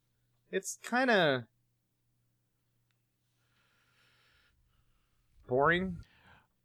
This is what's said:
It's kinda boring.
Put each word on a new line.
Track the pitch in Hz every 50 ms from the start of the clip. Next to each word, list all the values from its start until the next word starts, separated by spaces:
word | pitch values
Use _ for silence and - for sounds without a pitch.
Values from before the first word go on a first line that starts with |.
| _ _ _ _ _ _ _ _ _ _
It's | - 190 - - - - - -
kinda | 226 247 269 247 226 190 170 147 135 127 113 - _ _ _ _ _ _ _ _ _ _ _ _ _ _ _ _ _ _ _ _ _ _ _ _ _ _ _ _ _ _ _ _ _ _ _ _ _ _ _ _ _ _ _ _ _ _ _ _ _ _ _ _ _ _ _ _ _ _ _ _ _ _ _ _ _ _ _ _ _ _ _ _ _ _ _ _ _ _ - -
boring. | 123 131 143 156 170 175 190 185 175 156 - - _ _ _ - - - _ _ _ _